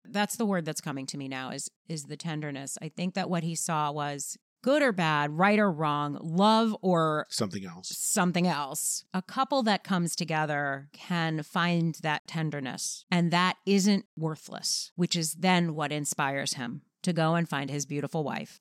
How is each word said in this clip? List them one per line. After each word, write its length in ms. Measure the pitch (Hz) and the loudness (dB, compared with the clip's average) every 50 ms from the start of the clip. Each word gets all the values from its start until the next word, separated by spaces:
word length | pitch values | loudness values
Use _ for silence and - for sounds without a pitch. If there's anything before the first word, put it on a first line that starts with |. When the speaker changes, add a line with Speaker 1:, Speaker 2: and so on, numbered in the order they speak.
| - | -14
Speaker 1:
that's 320 | - - 202 208 - - | -6 -2 -2 -2 -2 -2
the 100 | - 233 | -2 0
word 180 | 202 196 180 156 | 0 0 0 -2
that's 160 | 156 151 - | -4 -6 -6
coming 260 | - 156 139 139 131 | -6 -6 -6 -8 -8
to 100 | - - 143 | -8 -8 -8
me 80 | 135 | -8
now 240 | 135 135 131 131 123 | -8 -8 -8 -8 -8
is, 180 | 120 - - - _ _ _ - | -8 -10 -10 -12 _ _ _ -10
is 160 | 160 151 139 | -10 -10 -10
the 120 | 139 151 | -10 -12
tenderness. 600 | 147 - 170 156 151 151 147 139 135 139 139 - - | -8 -6 -6 -4 -4 -4 -6 -6 -8 -8 -10 -10 -10
I 60 | 160 156 | -10 -10
think 260 | - - 180 190 - | -6 -4 -4 -4 -2
that 140 | 202 180 170 | -2 -2 -2
what 120 | 180 170 | -2 -2
he 120 | 160 170 165 | -2 -2 -4
saw 340 | - - - 165 151 151 147 | -4 -2 -2 0 0 0 -2
was 460 | 147 151 143 143 143 139 - - - - _ _ _ _ | -2 -2 -4 -4 -4 -6 -8 -10 -12 -14 _ _ _ _
good 180 | - 247 285 302 | 2 4 4 6
or 120 | 285 254 | 4 4
bad, 400 | 196 185 165 156 151 147 147 147 | 2 2 2 4 4 4 2 2
right 260 | 151 160 185 202 208 214 | 2 4 4 6 6 6
or 140 | 208 196 | 4 4
wrong, 440 | 160 147 160 147 143 147 147 147 143 - | 2 2 0 0 0 0 -2 -2 -4 -6
love 540 | - 165 160 180 202 220 220 220 226 220 208 - | -6 -2 2 6 6 6 6 6 4 2 0 0
or 440 | - 190 180 165 160 156 151 151 - - | 2 4 4 4 4 4 2 0 -2 -2
Speaker 2:
Something 360 | - - 113 95 87 101 95 | -2 -2 -2 -2 -4 -6 -8
else. 220 | 90 85 90 - - - - | -8 -12 -12 -12 -10 -8 -4
Speaker 1:
something 480 | - - - 196 180 180 165 175 180 | -2 0 2 4 4 4 4 4 2
else. 580 | 180 151 143 143 135 151 - - - - - - _ | 2 2 0 -2 -4 -4 -4 -4 -4 -4 -6 -6 _
A 80 | - 185 | -6 -6
couple 440 | - - - 262 269 - 285 269 226 | -6 -4 -2 -2 0 0 2 2 2
that 180 | 220 202 185 | 2 2 0
comes 320 | - - 196 175 170 165 - | 0 0 0 0 0 0 -2
together 760 | - 170 156 160 156 156 151 147 143 143 139 139 139 143 147 | -4 -4 -2 0 0 0 0 0 -2 -2 -2 -4 -6 -8 -14
can 500 | - - - - 180 170 165 160 156 156 | -20 -14 -8 -4 -2 0 0 0 -2 -2
find 540 | 147 - - 185 170 175 170 170 165 165 151 - - | -4 -2 -2 0 2 2 2 2 2 0 0 -2 -2
that 240 | 156 151 - - - | -2 -2 -2 -4 -6
tenderness, 760 | - 165 156 151 147 143 131 123 - - - - - - - - | -4 -2 -2 -2 -2 -4 -6 -6 -6 -6 -6 -8 -8 -10 -4 0
and 220 | 180 175 175 165 | 2 2 4 4
that 240 | 170 175 180 185 - - - | 4 4 2 2 0 -2 0
isn't 380 | 190 196 196 185 208 202 190 - _ - | 2 4 4 6 4 4 2 0 _ -8
worthless, 760 | 156 160 156 156 - - - - - - - - - - - _ | -6 -4 -4 -6 -6 -12 -14 -12 -8 -4 -4 -4 -4 -6 -6 _
which 220 | 170 175 - - | -2 0 0 0
is 180 | 170 160 156 - | -2 -2 -4 -2
then 400 | 160 185 185 180 175 175 165 147 | 0 2 4 4 4 4 2 0
what 160 | 156 147 143 | -2 -2 -2
inspires 640 | 151 147 143 - - - 147 135 139 139 135 - - | -2 -2 -4 -4 -2 -2 -2 -2 0 -2 -2 -4 -4
him 280 | 135 120 117 131 143 - _ _ _ | -4 -6 -8 -8 -10 -14 _ _ _
to 100 | - 185 | -2 -2
go 220 | 170 165 160 160 165 | 2 2 4 4 4
and 140 | 170 170 - | 2 0 0
find 220 | 151 139 139 131 | -2 -4 -4 -4
his 160 | 143 143 139 | -4 -6 -6
beautiful 360 | 135 143 147 139 139 - 160 | -4 -4 -4 -4 -2 -2 -2
wife 380 | 147 131 - - 143 - - - | -2 -2 -4 -6 -6 -10 -14 -16